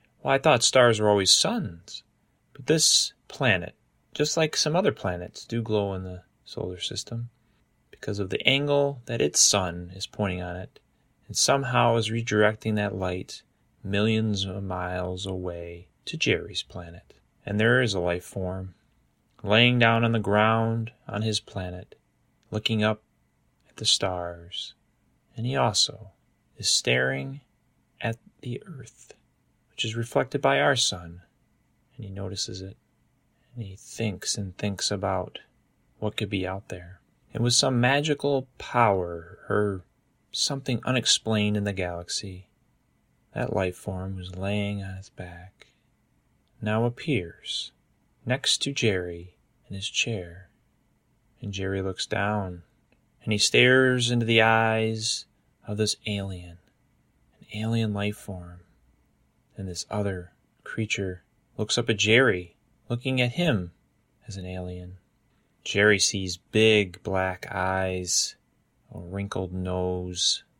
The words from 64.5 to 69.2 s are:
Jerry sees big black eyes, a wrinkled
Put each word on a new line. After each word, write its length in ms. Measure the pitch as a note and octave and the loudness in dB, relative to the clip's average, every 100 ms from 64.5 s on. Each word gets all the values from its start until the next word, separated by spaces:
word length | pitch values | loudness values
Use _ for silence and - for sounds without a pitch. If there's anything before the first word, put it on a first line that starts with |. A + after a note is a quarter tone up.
| F#2 F2+ F2+ F2 F#2 _ _ _ _ _ _ | -8 -8 -10 -12 -16 _ _ _ _ _ _
Jerry 340 | - G2+ G#2 G2 | -2 4 6 6
sees 380 | - G2 F#2 F2+ | 2 -2 -4 -8
big 640 | _ G#2+ A2 G#2+ F#2+ F2 | _ 4 6 6 2 -4
black 440 | - F#2+ F#2 F#2 - | -4 0 0 -4 -6
eyes, 880 | F#2+ F#2 F#2+ F#2+ F#2 F2+ - - - _ _ _ _ - | -2 0 0 -2 -2 -2 -2 -2 -6 _ _ _ _ -18
a 40 | F2+ | -14
wrinkled 560 | F2 G2 | -8 -6